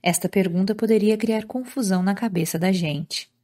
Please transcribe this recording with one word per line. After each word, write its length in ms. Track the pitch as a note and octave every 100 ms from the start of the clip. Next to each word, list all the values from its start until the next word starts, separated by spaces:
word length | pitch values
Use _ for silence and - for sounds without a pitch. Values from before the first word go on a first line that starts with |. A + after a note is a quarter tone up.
Esta 260 | F3+ E3+ F3+
pergunta 460 | G3+ F#3 E3+ G3
poderia 420 | G#3+ A3 A3 G#3 A3
criar 300 | A3+ A3 G#3+
confusão 560 | B3+ B3 C#4 G#3 F#3
na 120 | F#3
cabeça 440 | G3 A#3 F3 D#3+ D#3+
da 140 | F#3
gente. 580 | F#3 D#3+ D3 D#3+ - - _